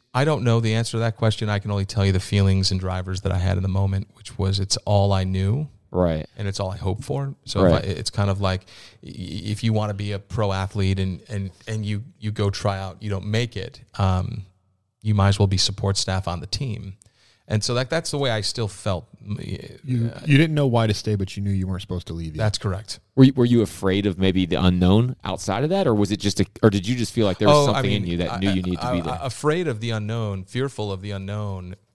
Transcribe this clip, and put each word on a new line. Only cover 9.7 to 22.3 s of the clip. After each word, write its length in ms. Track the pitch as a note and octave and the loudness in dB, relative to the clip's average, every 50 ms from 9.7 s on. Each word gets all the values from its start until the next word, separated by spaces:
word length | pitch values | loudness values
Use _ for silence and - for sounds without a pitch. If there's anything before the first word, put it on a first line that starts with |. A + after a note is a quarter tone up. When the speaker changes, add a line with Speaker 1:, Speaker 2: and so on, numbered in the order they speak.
| A2 | 0
Speaker 1:
wanna 200 | G#2+ G#2+ G#2+ G2+ | 0 0 -2 -4
be 180 | G2 G#2 G#2 | -6 -6 -6
a 80 | G2+ G2 | -8 -8
pro 320 | G#2 - - A#2 G#2+ G2 | -10 -8 -4 -2 0 0
athlete 480 | F#2+ F#2+ F#2+ F#2+ - G#2 F#2+ F#2+ F#2+ F#2+ | 0 -2 -4 -4 -2 0 2 2 2 0
and, 220 | F#2+ F#2+ F2+ - - - | 0 -2 -4 -6 -10 -10
and, 220 | G#2 G2+ G2 F#2+ - _ - | -8 -8 -8 -8 -10 _ -12
and 180 | - A2 A2 G#2 | -8 -8 -6 -4
you, 180 | G#2 G#2+ G2+ A#2+ - - _ | -4 -6 -6 -8 -12 -14 _
you 120 | G#2+ G#2+ | -8 -6
go 180 | G#2+ - G#2 G2+ | -2 0 0 0
try 300 | G2 - - G#2 G2 F#2+ | 0 -2 -2 -2 -2 -4
out, 180 | F#2+ F#2+ - - | -6 -10 -12 -10
you 80 | G#2+ G#2 | -8 -6
don't 160 | G2 F#2+ F#2 | -6 -6 -4
make 300 | G2+ G#2+ A2+ A#2+ A#2 - | -2 -2 -2 -2 -4 -6
it, 260 | G2 E2+ - - - - - - - | -8 -10 -10 -12 -16 -20 -10 -4 0
um, 440 | G2 F#2+ F#2 F#2 F#2 - - - - - _ _ _ _ _ _ _ _ _ _ | 0 2 2 0 -2 -4 -6 -10 -12 -14 _ _ _ _ _ _ _ _ _ _
you 120 | - G#2+ G#2+ | -2 2 4
might 160 | G2+ G2 G2 | 4 6 6
as 100 | F#2+ - | 6 4
well 80 | G2+ | 4
be 100 | F#2+ G2 | 4 4
support 400 | F#2 - - G2 - - G2 G2 | 2 0 0 -2 -2 -2 -2 0
staff 300 | - - - F#2 F#2 F#2 | -2 -2 -2 -2 -4 -4
on 120 | E2+ - D3+ | -4 -6 -6
the 80 | B2 | -6
team. 480 | G#2 - - C#3 B2+ G2+ - - F#2+ F#2+ - _ _ _ _ _ _ _ _ _ | -8 -6 -6 -6 -6 -6 -8 -10 -12 -14 -16 _ _ _ _ _ _ _ _ _
And 140 | - A2 G#2+ - | -2 -2 0 0
so 100 | - A#2+ | 0 -2
that, 160 | A#2+ C3 B2+ | -2 -2 -2
that's 200 | D#3+ E3 E3 - | -2 -4 -4 -4
the 80 | - | -2
way 140 | C#3+ C#3 B2+ | -2 0 0
I 80 | A2+ A2 | 0 -2
still 280 | G2+ - - - A2+ G2 | -2 -4 -4 -4 -4 -6
felt. 360 | - - - G#2+ F#2 E2 - - - - - | -6 -6 -4 -4 -4 -4 -6 -10 -18 -16 -10
Speaker 3:
You, 880 | G2+ G#2 - - - F2+ - - - - - - C3+ B2+ A#2 A2+ A#2 - | -8 -8 -8 -8 -8 -8 -8 -10 -12 -18 -12 -6 -4 -2 -2 -2 -2 -4
Speaker 1:
Uh, 40 | - - | -4 2
Speaker 3:
you 120 | D#3 C3+ | 4 6
didn't 180 | C#3 E3 D#3+ D#3 | 6 6 4 4
know 100 | D3 C#3+ | 2 2
why 220 | C3 A#2+ A#2 A2+ | 4 4 4 4
to 60 | A2 G2+ | 2 0
stay, 220 | - - A2 G#2 | 0 -2 -2 -2
but 200 | F#2+ F#2+ - - | 0 -2 -4 -6
you 80 | G2+ G2+ | -4 -2
knew 80 | G2+ | 0
you 160 | G2 F#2+ F#2 | 0 0 -2
weren't 140 | F#2 F#2 F#2 | -2 -4 -6
supposed 260 | - - F2+ F2 - | -6 -6 -8 -8 -8
to 60 | - E2+ | -8 -8
leave 220 | E2+ E2 D#2+ | -8 -8 -6